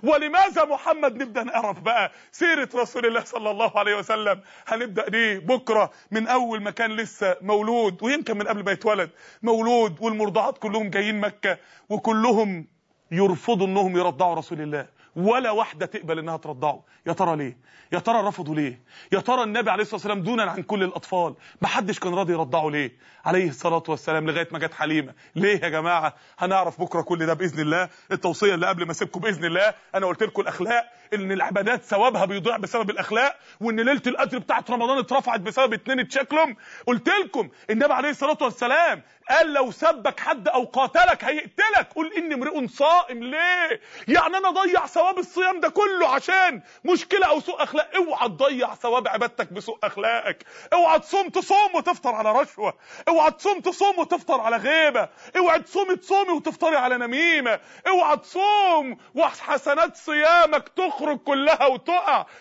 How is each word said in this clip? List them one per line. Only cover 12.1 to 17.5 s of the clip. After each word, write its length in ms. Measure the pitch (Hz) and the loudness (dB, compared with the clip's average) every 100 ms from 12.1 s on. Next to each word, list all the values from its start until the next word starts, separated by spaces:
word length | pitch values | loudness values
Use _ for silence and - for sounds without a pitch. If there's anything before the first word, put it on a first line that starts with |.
| 220 226 214 214 175 151 _ _ _ _ | 2 4 2 2 -2 -10 _ _ _ _
يرفضوا 560 | 170 196 170 - 226 190 | 2 2 2 0 0 2
انهم 300 | 190 190 180 | 0 0 2
يرضعوا 380 | 180 135 180 165 | 0 0 0 0
رسول 260 | - 160 | -6 -10
الله، 260 | 151 147 127 _ _ - | -6 -8 -8 _ _ -2
ولا 360 | 190 240 247 | 0 2 0
واحده 340 | 214 226 151 185 | -2 -2 -4 -8
تقبل 340 | 214 175 160 | -8 -6 -6
انها 180 | 156 160 | -6 -10
ترضعه. 460 | 156 143 151 139 _ _ - | -10 -6 -4 -4 _ _ -8
يا 80 | |
ترى 220 | 170 180 156 | -2 0 0
ليه؟ 220 | 135 | -4